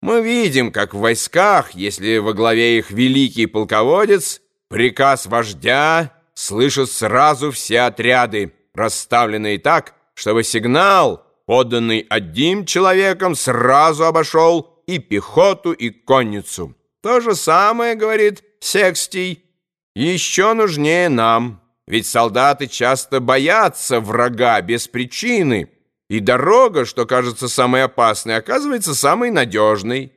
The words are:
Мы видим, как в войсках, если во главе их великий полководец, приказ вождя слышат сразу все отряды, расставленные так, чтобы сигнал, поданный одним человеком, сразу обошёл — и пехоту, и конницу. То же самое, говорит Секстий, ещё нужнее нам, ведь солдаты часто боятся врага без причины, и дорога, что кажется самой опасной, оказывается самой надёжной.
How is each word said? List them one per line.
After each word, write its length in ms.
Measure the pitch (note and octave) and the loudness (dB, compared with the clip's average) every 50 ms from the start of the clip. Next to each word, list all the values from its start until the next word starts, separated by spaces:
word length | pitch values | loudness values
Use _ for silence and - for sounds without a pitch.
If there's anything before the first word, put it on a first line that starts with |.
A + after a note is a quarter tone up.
Мы 200 | - - A3+ A#3 | -2 0 0 0
видим, 500 | A3+ A3+ A#3+ A#3+ A#3 F#3 C3+ C3 B2 A2+ | 0 0 0 0 0 0 0 0 0 0
как 220 | - G#2+ G2+ G2 - | -2 -4 -4 -4 -4
в 60 | G2+ | -2
войсках, 720 | G#2 A2+ A#2 G#2+ - - - D#3+ F#3 G#3 G3+ E3+ C3+ - | 0 0 0 0 -4 -4 0 2 4 4 4 2 0 -2
если 460 | - F2+ F#2 G#2 G2 - F#2 G#2+ A2+ A2 | -8 -6 -6 -6 -6 -4 -2 0 0 0
во 160 | G#2 G#2+ A2 | 0 -2 -2
главе 460 | G2 A2+ A2+ A2+ A2+ A#2 A#2 A#2 A2+ | 0 0 2 2 2 2 2 2 2
их 120 | G#2+ - | 0 -4
великий 540 | G2+ G#2 B2 B2+ C3 C3+ C#3 B2 F2+ A2 A2+ | -2 0 0 2 2 2 0 0 0 -2 -4
полководец, 960 | G#2 - A2 G#2+ F#2+ A2 G#2+ A2 B2+ D#3+ F#3+ G#3+ G#3 B3 F#3+ - - - - _ _ _ _ _ _ | -2 -2 -4 -4 0 0 0 2 2 2 2 4 2 2 0 0 -4 -12 -12 _ _ _ _ _ _
приказ 600 | - G#2+ A#2 B2+ - - C3+ C#3 C#3 B2+ - F#2 | -2 0 0 0 2 2 2 2 2 0 -2 -4
вождя 840 | G#2+ A#2+ A#2 G#2+ G2+ D2+ - A2 B2 C#3 D3 D#3+ D#3+ E3 E3 C#3 _ _ _ _ _ | -2 -2 -2 -4 -8 -6 -2 0 0 2 2 2 0 0 -2 -4 _ _ _ _ _
слышат 580 | - - - G2 G#2+ B2 C#3+ A#2+ C3+ C3+ B2 | -14 -12 -8 -2 0 0 0 0 -2 -4 -4
сразу 600 | - - - G#2+ G#2 B2+ C#3+ D3+ D3+ B2+ C3+ D3+ | -4 -6 -4 -2 2 4 4 4 2 0 -4 -6
все 300 | C3 - - - A2 A#2+ | -6 -8 -8 -2 0 0
отряды, 720 | B2 A#2+ A2+ - A2+ A#2+ B2+ B2 B2 A#2 G#2 G#2+ G2+ E2+ _ _ _ _ _ | 0 0 -2 -2 0 2 2 2 2 0 -2 -6 -6 -6 _ _ _ _ _
расставленные 840 | - G#2+ A2 - - - _ - A#2+ A#2+ A2+ G#2+ G#2+ G#2+ G#2+ G#2 G2+ | -4 -4 -4 -4 -6 -8 _ 0 0 0 0 -2 -4 -4 -4 -4 -2
так, 360 | - C#3+ D#3+ D#3+ - - _ _ _ _ _ | 0 0 0 0 0 -4 _ _ _ _ _
чтобы 280 | - - G#2 G#2+ A#2 A2+ | -10 -4 -2 0 0 0
сигнал, 800 | - - A2+ G#2+ A#2+ B2 D3+ F#3 G3 G3 F#3 E3 B2+ F#2+ - _ _ _ _ _ | -2 -4 -4 -2 0 2 2 4 4 4 4 4 2 0 -4 _ _ _ _ _
поданный 600 | - A2 B2+ B2+ A#2+ A#2+ A#2+ A#2 A2+ A2+ A2+ G#2+ _ | 0 2 2 2 2 0 -2 -2 0 -2 -2 -4 _
одним 560 | G#2+ A2+ G2+ E2 D#2 F#2+ C#3 E3 F#3 G#3 G3 | -4 -4 -4 -6 -4 -2 0 0 0 -2 -4
человеком, 680 | D#3 - F3+ F#3+ F#3+ F#3 F#3 G3 G3 F#3+ F3 F#3+ F3+ E3 | -4 -2 0 2 2 2 2 2 0 0 -2 -2 -4 -2
сразу 680 | - - - B2+ A#2 A#2+ B2 C3 C#3+ D3+ D#3+ D#3+ D3 D#3+ | -2 -2 -2 -2 0 2 4 4 6 4 4 2 2 0
обошёл — 640 | E3 D#3+ E3 D#3+ D3+ - D#3+ D#3+ E3 E3+ E3 - _ _ _ _ - | 0 2 0 -2 0 2 2 4 4 2 2 -2 _ _ _ _ -8
и 80 | F3+ F3 | -8 -8
пехоту, 720 | - _ G#2+ G2+ G2 - - D3+ F3 G3 G3 F#3+ - F3 | -6 _ -4 -4 -4 -2 2 4 4 4 2 0 -4 -6
и 180 | E3 - A#2+ A#2 | -4 -4 -6 -8
конницу. 880 | G2+ _ _ - C3 C3 B2 A2 G#2 G2+ F#2+ - - - F2 D2 B1 _ _ _ _ _ | -8 _ _ 2 2 2 2 0 -6 -8 -10 -12 -12 -12 -12 -12 -14 _ _ _ _ _
То 200 | _ G#3 A#3+ B3+ | _ 0 0 0
же 140 | A#3 A#3 G#3 | 2 0 -4
самое, 600 | D#3+ - - D#3+ F3 G3 G#3 A3+ A#3 A#3 A#3+ A#3 | -2 0 2 4 4 4 4 2 0 -2 -4 -2
говорит 480 | A3 G#3+ A3 A3 G#3+ G#3+ G#3 G3+ - _ _ _ _ | -2 -2 -2 0 2 2 0 0 -2 _ _ _ _
Секстий, 840 | - - - G3 G#3 F#3 F3 - - - - G3 F#3 F#3 F3 - _ _ _ _ _ _ _ _ _ _ _ | -10 -4 0 2 2 2 0 -2 -8 -8 -6 -6 -6 -6 -8 -10 _ _ _ _ _ _ _ _ _ _ _
ещё 580 | G2+ B2+ D#3+ F#3 F3 - - - - F#3 G#3+ A3+ | -4 -2 -2 -2 -2 -4 -4 -2 0 2 2 2
нужнее 560 | A3+ A3 G3+ E3 D3 D3 D3+ D#3+ F3 F3+ F3 | 2 0 -2 0 -2 0 0 2 2 2 2
нам, 520 | C#3+ A#2+ A2+ A2+ A#2 A2+ A#2+ B2 A2 F#2 _ _ _ _ _ - | 2 2 2 4 2 2 0 -2 -10 -14 _ _ _ _ _ -4
ведь 180 | F2 A2+ G#2 | -4 -4 -4
солдаты 600 | - - A#2+ A#2 A#2 G2 A#2+ C3 C#3+ C#3+ - C#3+ A#2+ | -2 0 0 0 2 2 2 2 2 2 0 -4 -10
часто 520 | - - A#2+ B2 C3+ C3 - - - C3+ | -6 -2 0 0 0 -2 -4 -4 -4 -4
боятся 800 | B2 A#2 C3 C3+ C3+ D#3 F#3 A3+ A3 F3+ - - - - B2+ A#2+ | 0 0 0 0 2 2 2 2 2 0 0 -4 -6 -2 -2 -2
врага 640 | A2+ G2+ A2 A#2 A#2+ B2+ B2 A2 B2+ A#2+ A#2 G#2 | -2 -2 -2 0 0 0 0 0 2 2 2 2
без 260 | F2+ F2 A#2 A#2+ - - | 0 -2 -4 -4 -4 -8
причины, 840 | - B2 B2 B2 - - - A#3+ A#3+ A#3 F3 C#3+ B2 G2+ D#2 - _ _ _ _ _ _ _ _ | -8 -8 -8 -8 -8 -8 -4 -2 0 0 2 2 0 0 -2 -6 _ _ _ _ _ _ _ _
и 100 | G2+ A2 | -6 -4
дорога, 680 | G2+ G2 B2 B2 C3 E3 G#3 B3 C4 A#3+ F#3+ D3+ B2 | 0 2 0 2 2 4 4 4 4 4 2 -2 -4
что 200 | A2+ - - A#2+ | -2 -4 -6 -4
кажется 420 | A2 C3 B2+ B2+ B2 A#2 - - B2 | 0 0 -2 -2 -2 -6 -8 -8 -8
самой 360 | - - B2+ B2 B2+ B2+ C3+ | -2 0 0 2 4 2 2
опасной, 520 | B2+ - - A#2+ A2+ G#2+ - - A2+ A2+ | 0 0 2 2 2 2 0 -4 -4 -4
оказывается 580 | A2+ A2 - A3 C4 D4 D4 C#4 A#3+ G3 E3 D3 | -4 -2 -2 -4 -2 -2 -2 -6 -4 -4 -4 -4
самой 380 | - - C#3 D#3+ G#3+ A#3+ A#3+ | 0 0 0 0 2 0 -2
надёжной. 800 | A3+ E3 B2+ A#2 F2+ G#2+ G#2+ G#2+ A2 G#2 F#2+ A2 A#2+ C3+ C3+ C3 _ | 0 0 -2 0 0 0 2 2 2 0 -2 -6 -6 -6 -8 -10 _